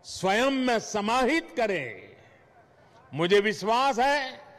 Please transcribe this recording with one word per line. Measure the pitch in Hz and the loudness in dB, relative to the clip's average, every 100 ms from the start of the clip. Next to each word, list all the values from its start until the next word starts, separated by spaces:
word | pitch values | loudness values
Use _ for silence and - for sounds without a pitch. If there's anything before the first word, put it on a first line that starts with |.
स्वयं | - - 190 208 269 | -14 -4 0 2 2
में | 269 254 226 | 2 0 0
समाहित | - 214 202 247 247 320 330 - | -2 -4 0 2 2 0 -2 -2
करे। | 220 180 127 95 101 - - - _ - - _ - - - | -2 -2 -6 -12 -18 -20 -20 -20 _ -20 -20 _ -20 -20 -12
मुझे | 135 175 202 | -4 4 4
विश्वास | 202 202 196 233 277 233 | 4 -2 0 2 2 2
है | 262 285 262 - - | 2 2 -2 -12 -20